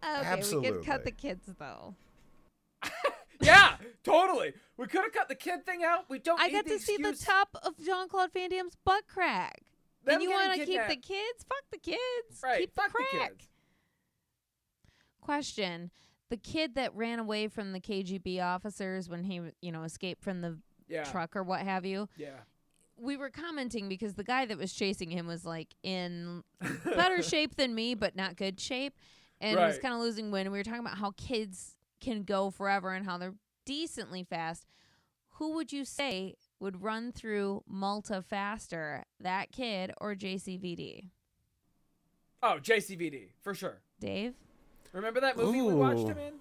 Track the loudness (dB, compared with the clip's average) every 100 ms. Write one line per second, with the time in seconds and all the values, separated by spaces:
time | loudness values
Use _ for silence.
0 | -2 -2 0 0 0 0 0 0 0 -2
1 | -2 -6 -8 -8 -10 -14 -12 -14 -16 -18
2 | -20 -20 -20 -20 _ _ _ _ -8 -2
3 | -2 -2 -16 4 12 12 12 10 -8 -10
4 | 6 8 8 4 0 -6 -18 -10 -2 0
5 | 0 0 -2 -2 -4 -4 -4 0 2 2
6 | 0 -6 2 4 4 4 0 -2 0 0
7 | 2 -2 4 4 4 0 -6 -6 -2 -2
8 | 0 0 2 0 -2 -2 -4 -2 4 4
9 | 2 0 2 2 -2 -6 _ _ _ _
10 | 4 4 4 4 4 2 0 0 0 -2
11 | -4 -6 -4 -8 -6 -8 -8 -12 -6 -4
12 | -2 -4 -6 -6 0 0 0 0 0 0
13 | 0 -2 -4 -6 -20 _ _ _ _ _
14 | _ _ _ _ _ _ _ _ _ _
15 | _ _ -2 -2 -2 -4 -4 -4 -10 _
16 | _ _ _ -8 -4 -2 0 0 -4 -2
17 | -4 -2 -2 -2 -2 -4 -6 -8 -4 -4
18 | -2 -4 -4 -2 0 -2 -6 -6 -4 -4
19 | -6 -6 -6 -6 -8 -10 -8 -8 -8 -6
20 | -8 -6 -6 -4 -6 -8 -14 _ _ -6
21 | -4 -4 -4 -4 -2 -2 0 -2 -2 -4
22 | -6 -10 -14 -14 -20 _ _ _ _ _
23 | -6 -6 -6 -8 -8 -6 -4 -4 -6 -6
24 | -6 -6 -2 0 0 -4 -6 -2 0 0
25 | -4 -4 -4 -8 -6 -8 -8 _ -6 -4
26 | -4 -6 -8 -10 -12 _ -8 -6 -2 4
27 | 6 4 2 2 2 2 0 0 -2 0
28 | -2 -2 -6 -2 -4 -4 -4 -4 -4 -8
29 | -20 -20 _ _ 2 6 4 4 -2 -2
30 | -2 -2 -2 -2 -2 -2 -4 -6 -8 -4
31 | -6 -6 -4 -2 -2 -8 -16 -20 _ _
32 | -6 -6 0 0 0 -2 0 0 0 -4
33 | -4 -6 -6 -10 _ _ -8 -6 -6 -8
34 | -10 -10 -8 -6 -6 -8 -12 _ _ _
35 | _ _ _ -6 -4 -4 -4 -6 -8 -4
36 | -4 -2 -6 -12 _ _ -10 -6 -4 -4
37 | -6 -10 -4 -2 0 -2 -6 -4 -2 -2
38 | -4 -6 -4 -6 -4 -6 -8 -8 -6 -8
39 | -12 _ -4 -2 -4 -6 -4 -4 -6 -6
40 | -6 -6 -4 -6 -6 -8 -6 -8 -8 -12
41 | -18 _ _ _ _ _ _ _ _ _
42 | _ _ _ _ 2 2 2 2 2 -6
43 | -6 -6 -16 _ -10 -6 -6 -8 _ _
44 | -6 -4 -4 -8 -20 -20 -20 -20 -14 -6
45 | -2 2 2 4 4 4 4 6 6 6
46 | 2 -2 -6 -12